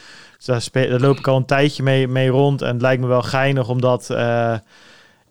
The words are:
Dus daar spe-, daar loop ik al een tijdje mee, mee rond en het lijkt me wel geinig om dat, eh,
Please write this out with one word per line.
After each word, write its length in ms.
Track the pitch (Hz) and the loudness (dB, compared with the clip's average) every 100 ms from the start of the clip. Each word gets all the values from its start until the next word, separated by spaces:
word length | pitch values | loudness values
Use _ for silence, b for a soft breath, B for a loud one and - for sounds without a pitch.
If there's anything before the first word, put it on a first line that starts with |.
| B B B B | B B B B
Dus 80 | - | -4
daar 140 | 120 | -4
spe-, 280 | - 131 131 | -2 -2 0
daar 120 | 123 | 2
loop 180 | 139 135 | 2 2
ik 80 | - | 0
al 100 | 131 | 0
een 80 | |
tijdje 380 | 131 139 147 - | 0 2 0 0
mee, 260 | 135 135 127 | 0 0 0
mee 200 | 131 131 | 0 0
rond 340 | 127 143 139 | 2 2 0
en 100 | 127 | -2
het 80 | 123 | 0
lijkt 200 | 131 131 | 0 0
me 60 | 123 | 0
wel 140 | 123 | 0
geinig 460 | 113 135 139 135 120 | 0 -2 0 0 -2
om 120 | 127 | 0
dat, 300 | 127 123 - | 0 0 -2
eh, 440 | 117 117 117 117 113 b b b b b b b | -4 -2 0 -2 -4 b b b b b b b